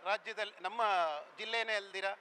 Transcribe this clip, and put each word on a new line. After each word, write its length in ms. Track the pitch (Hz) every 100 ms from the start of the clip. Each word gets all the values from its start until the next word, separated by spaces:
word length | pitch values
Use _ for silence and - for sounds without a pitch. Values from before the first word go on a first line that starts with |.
ರಾಜ್ಯದಲ್ಲಿ, 480 | 180 214 226 208 208 -
ನಮ್ಮ 220 | 185 226 220 190 165 147 156 -
ಜಿಲ್ಲೆನೇ 360 | 220 226 226
ಅಲ್ದಿರ 300 | 214 196 190 196 202